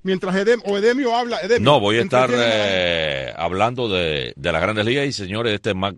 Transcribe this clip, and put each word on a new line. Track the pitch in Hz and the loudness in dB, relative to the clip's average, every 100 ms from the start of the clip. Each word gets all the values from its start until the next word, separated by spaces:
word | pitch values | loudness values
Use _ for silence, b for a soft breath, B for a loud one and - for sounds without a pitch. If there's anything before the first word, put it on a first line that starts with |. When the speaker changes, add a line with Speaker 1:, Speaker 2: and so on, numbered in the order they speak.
Speaker 1:
mientras | 185 185 185 190 | -4 -2 0 0
Edem-, | 202 233 190 | 2 2 0
o | 202 | 0
Edemio | 214 254 254 233 | 2 2 0 0
habla, | 240 214 | -2 -4
Edemio, | 180 240 117 | 0 2 4
Speaker 2:
No, | 143 | 4
voy | 101 113 | 4 2
a | |
estar, | 147 127 127 | 2 2 2
Speaker 1:
entretiene | 123 117 | 2 2
a | 110 101 95 87 82 78 69 65 | 2 0 0 0 0 -2 -4 -6
Speaker 2:
eh, | 53 | -6
hablando | 85 92 110 127 117 | -4 0 0 0 -2
de, | 92 85 73 62 - | 0 0 -2 -6 -6
de | 76 | -2
las | 80 | 0
Grandes | 92 107 | 0 0
Ligas | 107 139 139 | 0 0 -2
y, | |
señores, | 107 92 104 117 | -4 -6 -4 -2
este | 104 113 | -2 -2
Mac | 95 98 | -2 -4